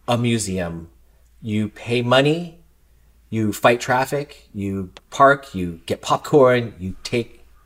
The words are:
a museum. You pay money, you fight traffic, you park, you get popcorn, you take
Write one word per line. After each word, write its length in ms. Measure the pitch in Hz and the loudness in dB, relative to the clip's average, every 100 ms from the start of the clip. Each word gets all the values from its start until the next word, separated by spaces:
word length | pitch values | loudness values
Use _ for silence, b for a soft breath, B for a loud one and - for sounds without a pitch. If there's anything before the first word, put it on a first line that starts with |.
| - | -4
a 100 | 120 | -2
museum. 720 | 120 117 98 92 85 82 82 _ _ _ _ _ | 0 -2 -2 -6 -6 -8 -14 _ _ _ _ _
You 260 | 113 107 104 | -6 -4 -4
pay 320 | - - 123 | -8 -4 -2
money, 580 | 120 127 143 165 175 - _ _ _ _ _ _ _ | 2 4 4 0 -4 -14 _ _ _ _ _ _ _
you 220 | 110 107 | -2 -2
fight 300 | 101 123 120 | 0 2 2
traffic, 680 | - 123 131 143 143 - _ | 0 -2 0 -4 -6 -14 _
you 380 | 104 98 98 90 - - | -8 -6 -6 -8 -14 -10
park, 440 | - 98 139 - | 4 4 4 -2
you 280 | 95 87 82 - | -8 -8 -8 -8
get 160 | - | -6
popcorn, 720 | - - - 151 127 123 117 80 | -2 -4 2 6 6 6 0 -8
you 160 | 92 - | -10 -10
take 400 | - 120 117 - - _ | -6 -4 -6 -12 -20 _